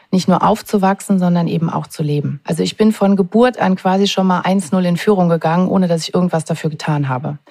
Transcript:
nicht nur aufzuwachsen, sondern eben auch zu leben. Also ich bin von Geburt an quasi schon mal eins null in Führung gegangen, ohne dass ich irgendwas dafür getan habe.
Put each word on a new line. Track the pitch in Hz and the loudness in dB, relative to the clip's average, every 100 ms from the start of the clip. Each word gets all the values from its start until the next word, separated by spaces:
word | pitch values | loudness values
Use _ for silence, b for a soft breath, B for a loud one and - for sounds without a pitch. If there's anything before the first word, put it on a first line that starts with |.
| b | b
nicht | 185 175 | 0 2
nur | 175 | 2
aufzuwachsen, | 180 214 - 208 190 196 - 190 | 2 0 -2 0 0 0 -2 0
sondern | 180 175 165 | 2 0 0
eben | 165 160 | -2 -2
auch | 160 151 | -4 -8
zu | - | -6
leben. | 151 147 143 139 | -2 -2 -4 -8
Also | - 165 | -6 -4
ich | 185 - | -4 2
bin | 220 | 0
von | - 196 196 | 2 2 2
Geburt | 180 220 247 - | 2 2 2 2
an | 190 190 | -2 0
quasi | 185 196 202 | 0 2 0
schon | - 185 | 0 0
mal | 180 | 0
eins | 175 196 - | 0 -2 0
null | 185 180 | 0 0
in | 170 | 0
Führung | 214 196 175 | 2 2 2
gegangen, | 165 160 170 185 | 2 0 0 2
ohne | 190 175 | 0 2
dass | 165 - | 0 0
ich | |
irgendwas | 180 180 160 - | 0 0 -2 -4
dafür | 160 156 | -4 -4
getan | 156 - 147 135 | -6 -4 -2 -2
habe. | 127 147 147 b | -4 -6 -10 b